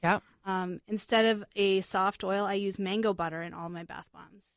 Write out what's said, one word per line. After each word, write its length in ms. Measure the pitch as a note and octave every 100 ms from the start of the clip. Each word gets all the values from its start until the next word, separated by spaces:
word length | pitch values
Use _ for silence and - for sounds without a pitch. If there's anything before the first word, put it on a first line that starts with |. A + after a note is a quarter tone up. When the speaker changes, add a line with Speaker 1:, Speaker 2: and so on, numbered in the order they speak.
Speaker 1:
Yep. 200 | E3+ - - _ F#3+
Speaker 2:
Um, 340 | F#3 F3+ F3+ -
instead 360 | G#3 - A3+ A3+
of 180 | G#3 -
a 280 | G3+ G3 F#3+
soft 420 | F#3 F#3+ F#3+ -
oil, 200 | F#3+ G3 G3+
I 80 |
use 240 | G3+ G3 F#3+
mango 340 | F#3 G#3+ A3
butter 300 | F#3 E3 D#3+
in 100 | E3+
all 140 | E3+ E3+
my 160 | E3+
bath 220 | E3 - -
bombs. 360 | D#3+ - G3+ _